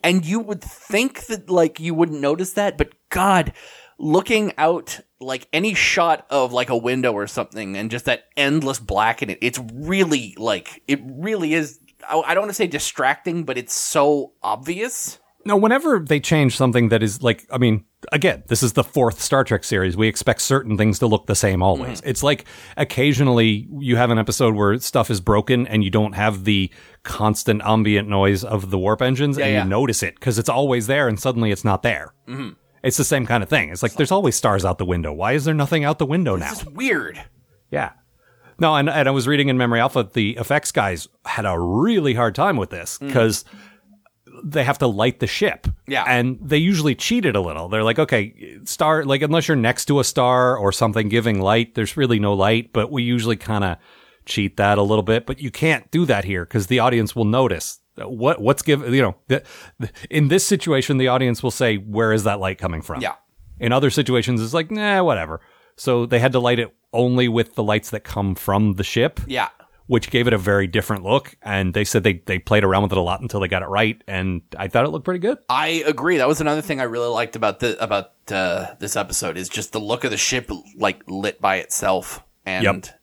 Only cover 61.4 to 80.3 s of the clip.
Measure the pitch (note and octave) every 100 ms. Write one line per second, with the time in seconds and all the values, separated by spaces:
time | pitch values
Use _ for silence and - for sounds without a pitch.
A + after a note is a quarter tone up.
61.4 | B2+ - B2 G#2 G#2 G#2+ A2 A2 G#2 G2+
62.4 | F#2+ F#2+ F#2 D#2+ - C3+ A2 - _ _
63.4 | - - A#2+ B2+ C3+ - B2 B2+ A2+ A#2+
64.4 | A2+ D#3+ D#3+ G#3+ G#3 G3 F3+ G#2+ D#2+ D#2+
65.4 | _ _ _ _ - A#2+ A#2 A#2+ B2+ B2+
66.4 | A#2+ A#2+ A2+ _ _ A#2 B2 B2+ A#2+ A#2
67.4 | A2+ - G#2+ G#2+ - G#2+ - - G2 F2+
68.4 | - G2+ G#2+ F#2+ G2 - C#3 - - B2+
69.4 | G2+ _ - _ - B2 - B2+ A#2+ A2
70.4 | F#2 G2+ F#2+ G#2 - G#2 F2+ C3+ - _
71.4 | G#2 G2 F#2 F#2+ G#2 A#2 G2+ F2 - F#2
72.4 | - G#2+ G2+ F#2+ G2+ F#2+ F2 F#2+ B2 G2+
73.4 | F#2 F#2 F#2+ G2 A2 G#2+ - F#2+ F#2 F2+
74.4 | _ D#2+ F#2+ A#2+ C#3+ D#3 C3+ F3+ G3 C#4+
75.4 | _ B2+ D#3 E3 D3 D3 D#3 E3+ B2+ D#3
76.4 | D3+ D3+ D3+ C#3 B2 A#2 A#2+ A2+ A#2 A#2
77.4 | A2 F#2+ A#2+ G2+ A2 G2+ F#2 _ - G2
78.4 | F#2 F2+ F#2 - G2+ A2+ F#2+ - G2 E2
79.4 | F#2 - G2+ A2+ G#2 A#2+ C3+ G2+ -